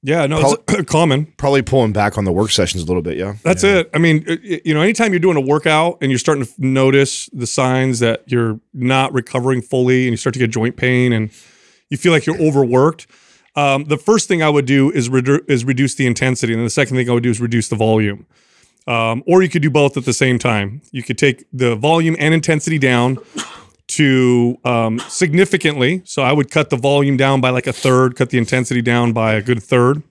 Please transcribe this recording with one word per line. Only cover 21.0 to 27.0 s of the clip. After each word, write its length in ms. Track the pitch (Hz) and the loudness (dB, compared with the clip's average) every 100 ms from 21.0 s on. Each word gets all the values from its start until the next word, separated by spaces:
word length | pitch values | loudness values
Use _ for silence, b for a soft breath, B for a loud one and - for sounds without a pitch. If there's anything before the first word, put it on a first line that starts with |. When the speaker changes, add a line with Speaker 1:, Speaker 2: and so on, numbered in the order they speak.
Speaker 1:
could 140 | 113 110 | -8 0
take 260 | 143 135 - | 0 0 -10
the 240 | 127 123 113 | -4 -2 0
volume 400 | 143 165 165 165 | 0 2 0 0
and 160 | 151 | 0
intensity 460 | 165 147 156 156 160 | 0 0 -2 -2 0
down 380 | 131 123 120 131 B B B B B _ - | 2 2 0 -2 B B B B B _ -12
to, 720 | - 139 131 127 123 120 123 123 | 0 2 4 4 4 2 -2 -2
um, 340 | 120 113 113 - | 0 -2 -4 -8
significantly. 920 | - 185 160 196 190 160 147 127 185 - | -4 0 2 2 0 -2 0 -2 -2 -8
So 160 | - | -4
I 100 | 131 | 0
would 200 | 147 139 | 0 0
cut 180 | 156 151 | 0 0
the 80 | 131 | 0
volume 400 | 139 143 | 0 2